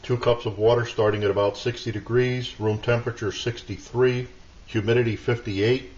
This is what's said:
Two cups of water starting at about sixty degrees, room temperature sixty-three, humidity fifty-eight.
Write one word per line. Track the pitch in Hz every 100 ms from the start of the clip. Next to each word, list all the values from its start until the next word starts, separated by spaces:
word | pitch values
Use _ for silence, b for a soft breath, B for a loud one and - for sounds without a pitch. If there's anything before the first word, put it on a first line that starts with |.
Two | - 123
cups | 123 117 113
of | 101
water | 110 120
starting | 117 - 107 104
at | 101
about | 98 101 -
sixty | - 117 -
degrees, | 104 - 120 127 123 120 -
room | 107 107
temperature | 120 120 117 110 104
sixty-three, | - 120 117 - 98 - 120 127 123 123 - - - -
humidity | 113 104 117 117
fifty-eight. | 101 - 117 - 98 107 131 -